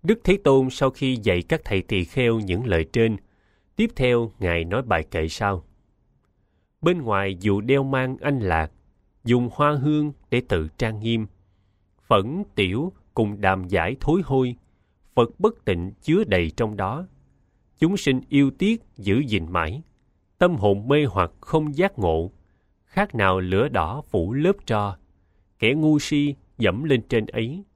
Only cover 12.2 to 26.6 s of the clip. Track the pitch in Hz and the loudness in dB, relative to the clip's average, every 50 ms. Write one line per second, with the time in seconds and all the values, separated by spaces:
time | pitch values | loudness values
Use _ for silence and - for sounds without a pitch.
12.2 | 98 117 147 190 202 - _ - 101 90 92 117 156 185 185 _ _ _ _ - | 2 0 -6 -8 -10 -8 _ -2 0 0 0 -2 -4 -6 -8 _ _ _ _ -2
13.2 | 113 104 104 101 104 95 95 95 92 90 95 90 80 90 127 131 - 147 156 196 | -2 -2 -2 -2 0 0 0 0 -2 -2 0 0 0 0 -4 -4 -2 -2 0 0
14.2 | 175 - 135 131 127 123 120 _ _ _ _ _ _ _ _ _ _ _ _ - | -2 -2 0 0 0 -2 -4 _ _ _ _ _ _ _ _ _ _ _ _ 0
15.2 | 117 117 - _ 180 220 226 - _ - 92 85 87 95 - _ _ - 156 196 | 0 0 0 _ 0 0 0 -2 _ -2 -2 -2 -4 -8 -10 _ _ 0 2 2
16.2 | 220 - 95 90 85 80 - - 120 107 107 101 98 95 113 156 185 - _ _ | 2 2 2 0 0 0 -2 -2 -4 -4 -2 -4 -4 -4 -4 -6 -10 -14 _ _
17.2 | _ _ _ _ _ _ _ _ _ _ _ _ 160 165 202 190 - 147 131 127 | _ _ _ _ _ _ _ _ _ _ _ _ 0 0 0 0 0 0 0 0
18.2 | - - 143 139 143 135 139 - 185 202 233 226 _ _ _ - 101 101 98 120 | -2 0 4 4 4 4 2 0 0 0 0 -2 _ _ _ -6 0 0 2 2
19.2 | 151 127 107 92 82 80 90 87 82 78 95 143 165 _ _ _ _ _ _ _ | 2 0 -2 -2 -2 -2 -2 -2 -2 -2 -4 -10 -12 _ _ _ _ _ _ _
20.2 | _ _ _ _ 180 180 175 120 98 104 101 101 104 123 143 151 147 127 92 101 | _ _ _ _ 2 2 2 2 2 2 2 2 0 0 2 2 2 0 0 0
21.2 | 90 - _ _ - - - 160 156 151 143 139 185 196 196 - 101 85 80 80 | -2 -2 _ _ -10 -2 -2 0 0 0 -2 0 -2 -2 0 -2 0 0 0 0
22.2 | 82 98 _ _ _ _ _ _ _ _ _ _ _ _ - 185 202 196 - 117 | -2 -4 _ _ _ _ _ _ _ _ _ _ _ _ -2 -2 -2 -2 0 2
23.2 | 101 95 92 95 92 90 92 - 123 151 - 95 80 78 107 147 - - - 98 | 2 2 2 2 0 0 2 2 2 2 0 -2 -2 -2 -6 -10 -10 -4 -2 -2
24.2 | 82 92 117 139 151 180 196 196 - - 120 107 104 101 95 - _ _ _ _ | -2 -2 -2 0 0 0 0 -2 -2 -4 -2 -2 -2 -4 -6 -10 _ _ _ _
25.2 | _ _ _ _ _ _ _ _ - 113 135 156 156 156 156 147 - - 151 147 | _ _ _ _ _ _ _ _ 2 2 2 4 2 2 2 2 0 0 -2 0
26.2 | 147 143 139 - _ _ _ - | 0 -2 -4 -6 _ _ _ 0